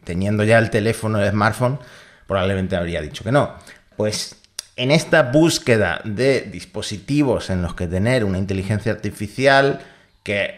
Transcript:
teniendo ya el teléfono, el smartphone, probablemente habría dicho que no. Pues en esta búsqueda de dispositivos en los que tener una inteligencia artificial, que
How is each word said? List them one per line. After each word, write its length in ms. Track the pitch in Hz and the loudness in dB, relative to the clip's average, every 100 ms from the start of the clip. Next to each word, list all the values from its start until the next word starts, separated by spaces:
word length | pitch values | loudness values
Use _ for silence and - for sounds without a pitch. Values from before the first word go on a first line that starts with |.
teniendo 400 | - 87 98 104 | -8 -4 0 2
ya 140 | 107 113 | 4 4
el 140 | 113 | 4
teléfono, 500 | 117 107 107 110 107 | 0 0 -2 -2 0
el 80 | 101 | 0
smartphone, 500 | 104 104 107 123 139 - - - - - | 2 0 2 -2 -4 -10 -20 -20 -20 -4
probablemente 500 | 98 92 95 92 92 | -2 0 -2 -2 -2
habría 240 | 85 85 | -4 -4
dicho 240 | 76 69 | -6 -8
que 80 | 113 | -2
no. 220 | 139 117 - - - _ - | 0 0 -4 -20 -20 _ -4
Pues 420 | 107 104 - - _ - - - | -4 -4 -10 -16 _ -20 -16 -6
en 140 | 127 | 0
esta 320 | 156 - 165 | 2 4 2
búsqueda 800 | 131 139 165 160 - 113 95 80 | 4 4 4 2 2 2 2 -2
de 380 | 107 101 131 127 | -6 0 2 2
dispositivos 1120 | - 90 - - 98 101 - 143 143 98 - | -2 -12 -12 -10 -8 -10 -2 0 2 0 -2
en 100 | 92 | -2
los 140 | 85 - | -2 -4
que 100 | 87 | -4
tener 380 | 92 110 127 | 0 0 2
una 160 | 104 92 | 0 -2
inteligencia 520 | 95 95 95 107 113 | -2 -4 -2 -2 -2
artificial, 920 | 104 107 - 104 - 131 139 139 143 - - _ _ | -4 -6 -8 -10 0 4 6 4 0 -10 -20 _ _
que 340 | - 101 95 | -4 -2 -2